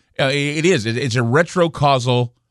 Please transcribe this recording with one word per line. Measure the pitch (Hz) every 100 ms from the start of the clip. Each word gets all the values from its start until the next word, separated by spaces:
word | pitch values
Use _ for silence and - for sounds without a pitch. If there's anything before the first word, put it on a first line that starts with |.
| _ -
uh, | 135
it, | 143 143 156
it | 175
is. | 156 110
It, | 117
it's | 131 123
a |
retrocausal | 117 143 175 185 170 - 147 131 123 123 120 _ _